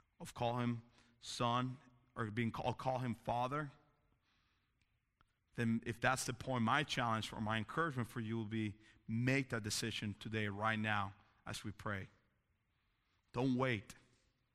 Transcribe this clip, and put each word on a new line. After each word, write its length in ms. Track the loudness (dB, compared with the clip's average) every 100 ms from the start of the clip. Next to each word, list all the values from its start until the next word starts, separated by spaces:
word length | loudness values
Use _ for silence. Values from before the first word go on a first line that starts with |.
| _ _
of 140 | -14
call 240 | 0 2 2
him 240 | 2 0 -6 -20 -20 _
son 560 | -10 0 2 2 0 -4 -14 -20 _ -6
or 100 | -2
being 240 | 0 0
call, 240 | 0 -2
call 240 | 0 0 0
him 180 | -2 -2
father. 460 | -2 0 0 -2 -4 -10 _ _ _ _ _ _ _ _ _ _ _ _ _ _ -20 _ _ 0
Then 240 | 2 2 0
if 140 | 0
that's 240 | 2 2
the 80 | -2
point, 300 | -4 -2 2
my 200 | 4 4
challenge 500 | 2 0 2 0 -2
or 80 | -4
my 160 | 0 0
encouragement 520 | 0 -2 0 0 -4
for 120 | -4
you 160 | -2 -2
will 80 |
be 300 | -2 -2 -2 -4 -16 -16 -4
make 400 | 0 4 2 2
that 120 | -2
decision 520 | -2 -2 -2 -2 -4 -6
today, 280 | -4 -2 -2
right 300 | 0 2 2
now, 340 | 2 2 0 -6 -20 _ -8
as 180 | -6
we 60 | -8
pray. 380 | -6 -4 -4 -6 _ _ _ _ _ _ _ _ _ _ _ _
Don't 240 | 0 2 4
wait. 380 | 2 0 -4 -16 _ _ _ _ _